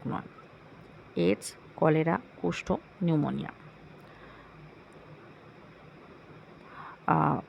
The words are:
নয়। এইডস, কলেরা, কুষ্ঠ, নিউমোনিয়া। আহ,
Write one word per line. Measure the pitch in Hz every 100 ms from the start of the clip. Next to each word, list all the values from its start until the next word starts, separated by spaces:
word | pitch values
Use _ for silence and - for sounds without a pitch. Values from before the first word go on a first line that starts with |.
| 131
নয়। | - - - - - - - - - - -
এইডস, | 175 202 - - - -
কলেরা, | 160 156 160 175 - -
কুষ্ঠ, | 175 170 - 202 - -
নিউমোনিয়া। | 170 156 143 135 - - - - - - - - - - - - - - - - - - - - - - - - - - - - - - - - - - - - -
আহ, | 165 151 147